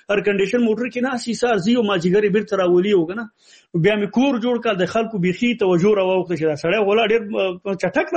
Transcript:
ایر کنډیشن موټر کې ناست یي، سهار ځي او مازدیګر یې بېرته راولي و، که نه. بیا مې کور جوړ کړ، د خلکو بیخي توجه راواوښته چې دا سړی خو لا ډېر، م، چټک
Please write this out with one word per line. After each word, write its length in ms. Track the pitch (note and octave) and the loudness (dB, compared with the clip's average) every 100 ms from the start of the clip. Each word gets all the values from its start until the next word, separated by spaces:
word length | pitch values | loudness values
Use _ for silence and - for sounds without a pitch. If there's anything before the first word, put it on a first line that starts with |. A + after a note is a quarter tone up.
| - | -4
ایر 100 | G3 | -2
کنډیشن 380 | G3 G3 F#3+ B3 | 0 0 0 2
موټر 280 | A3+ G#3+ B3 | 0 0 -4
کې 120 | B3 | -4
ناست 260 | B3+ A#3+ A#3+ | -4 -4 -6
یي، 60 | |
سهار 240 | G#3+ A#3+ G#3+ | -2 0 0
ځي 180 | F3 A#3+ | 2 2
او 60 | |
مازدیګر 400 | G#3 F#3+ F3 G3+ | 2 0 2 2
یې 80 | G#3 | 2
بېرته 260 | G#3 G#3 F#3+ | 0 0 0
راولي 360 | F3+ F3+ G3+ | 2 4 4
و، 120 | G3 D#3+ | 2 0
که 80 | |
نه. 160 | G#3 A3 _ _ - _ F3 | -6 -12 _ _ -20 _ 0
بیا 180 | F3+ | 0
مې 160 | G#3+ G3+ | 0 0
کور 240 | A#3 C#4 B3 | 2 2 0
جوړ 160 | A#3+ A#3+ | -2 -2
کړ، 160 | A#3 F#3+ | -2 -2
د 80 | F3 | -2
خلکو 320 | A3+ A3+ G#3+ | -2 -2 -2
بیخي 380 | F3+ F3 A#3+ A#3 | -2 0 -2 0
توجه 340 | F#3+ F3 G3+ | 2 4 4
راواوښته 460 | G3+ F#3 F#3 F3 E3 | 2 2 0 -2 -2
چې 100 | D#3+ | -2
دا 100 | D3 | -2
سړی 300 | E3 G#3+ G3 | -2 0 2
خو 80 | |
لا 120 | G#3+ A3 | 2 2
ډېر، 160 | A3+ | 0
م، 520 | G#3 G#3+ F#3+ F3+ G3 | -2 -4 -4 -4 -8
چټک 340 | F#3+ F3+ C#4 - | -4 -2 -2 0